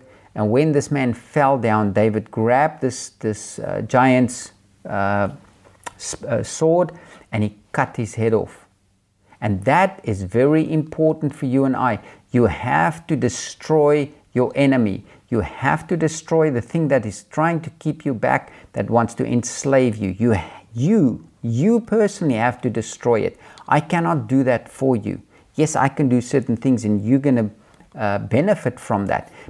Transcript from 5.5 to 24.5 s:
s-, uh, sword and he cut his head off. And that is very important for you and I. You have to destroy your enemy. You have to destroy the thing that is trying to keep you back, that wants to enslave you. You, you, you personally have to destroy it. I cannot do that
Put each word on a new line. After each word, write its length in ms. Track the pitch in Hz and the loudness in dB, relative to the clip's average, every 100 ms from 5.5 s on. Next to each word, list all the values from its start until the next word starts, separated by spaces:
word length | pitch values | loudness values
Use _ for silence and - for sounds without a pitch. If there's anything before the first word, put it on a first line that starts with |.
| _ - _ - - | _ -20 _ -20 -14
s-, 260 | - - | -12 -10
uh, 200 | 147 113 | -4 -4
sword 500 | 113 - 160 175 170 - - - - | -4 0 2 2 0 -6 -20 -20 -8
and 100 | 107 | -2
he 140 | 104 - _ | -2 -4 _
cut 240 | - 131 - | -4 -2 -4
his 180 | 107 | -6
head 200 | - 113 | -2 0
off. 320 | 107 85 - _ _ _ _ _ _ _ - | 0 -2 -12 _ _ _ _ _ _ _ -6
And 240 | 110 95 | -4 0
that 360 | 101 160 190 - | 2 2 2 -2
is 180 | - 98 | -8 -6
very 480 | 92 113 139 156 - | -2 2 4 2 2
important 640 | 156 156 - 160 156 147 | -2 -4 0 0 0 -4
for 120 | - 135 | -4 -2
you 180 | 131 | 0
and 100 | 139 | 0
I. 260 | 127 123 104 - - _ | 0 0 -2 -8 -20 _
You 140 | 120 | 2
have 600 | 110 76 123 147 165 160 - | 2 0 0 2 0 -2 -4
to 100 | 139 | -2
destroy 960 | 120 - - - - 156 147 147 143 - _ | -2 -4 -10 -10 0 2 4 2 0 -10 _
your 180 | 123 120 | -2 0
enemy. 500 | 135 139 131 107 98 - - _ | 2 2 4 0 -2 -12 -20 _
You 100 | 117 | -4
have 460 | 92 - 135 156 - | -4 -4 -2 -2 -2
to 100 | 165 | -2
destroy 540 | 160 - - 160 156 | -2 -4 -2 2 2
the 100 | 120 | 0
thing 280 | 113 165 151 | -2 -2 2
that 180 | 135 107 | 0 0
is 180 | - - | -8 -8
trying 320 | - 165 170 | -2 -2 -2
to 80 | - - | -6 -8
keep 260 | 160 151 | -6 -4
you 80 | 147 | -6
back, 400 | 110 127 135 - - - | -2 0 0 -4 -18 -10
that 160 | - 101 | -6 0
wants 240 | 117 113 | 0 0
to 100 | - 120 | -2 -2
enslave 720 | 123 - - 139 135 127 107 | -2 -2 -6 0 2 2 0
you. 140 | 98 92 | -4 0
You, 180 | 117 98 80 - - | 0 0 -4 -16 -12
you, 520 | 113 151 220 131 104 - _ | -4 2 4 2 0 -10 _
you 380 | 117 117 196 233 | -4 0 2 2
personally 540 | 233 214 202 - 160 | 0 0 0 0 -2
have 260 | 110 120 120 | 0 0 0
to 100 | 123 | -4
destroy 500 | 110 - - 123 113 | -4 -6 -4 0 2
it. 180 | 95 - - - - | 0 -6 -18 -20 0
I 140 | 143 | 0
cannot 480 | 156 175 170 156 110 | 2 0 0 -2 0
do 160 | 135 | 2
that 240 | 127 | 2